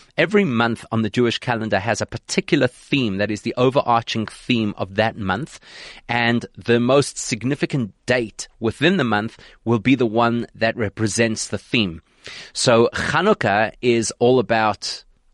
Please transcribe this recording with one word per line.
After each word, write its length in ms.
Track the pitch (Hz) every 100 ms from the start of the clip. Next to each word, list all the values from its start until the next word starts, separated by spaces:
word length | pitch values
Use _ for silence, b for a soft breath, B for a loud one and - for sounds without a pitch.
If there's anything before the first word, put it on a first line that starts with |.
| B -
every 280 | 175 208
month 420 | 185 117 117 113 -
on 100 | 113
the 80 | 110
Jewish 260 | 123 120 -
calendar 420 | - 117 110 98
has 220 | 107 110
a 60 | 107
particular 640 | 120 - - - 151 127
theme 500 | - - 143 117 95
that 120 | 104
is 120 | 107
the 100 | 113 -
overarching 640 | 127 131 - 117 - 113
theme 480 | 107 - - 120 104 -
of 160 | 101
that 240 | 95 110 113
month, 420 | 95 110 156 - B B B B B
and 380 | 120 120 120 - -
the 240 | 107 120
most 380 | 120 139 - -
significant 720 | - 113 120 151 170 143 107 - -
date 420 | 123 113 - - -
within 360 | 113 - 151 196
the 80 |
month 320 | 123 104 110 - B B 110
will 120 | 117
be 160 | 123
the 120 | 131 120
one 400 | 110 117 120 113
that 200 | - 113
represents 720 | 113 104 - 110 92 113 107 -
the 100 | 104
theme. 420 | - 123 98 82 - B B B B
So 340 | - - 117 117
Hanukkah 800 | - - 151 190 208 113 101 110 -
is 280 | 123 117 110 -
all 180 | 120 127
about 640 | 101 113 110 101 - - - _ _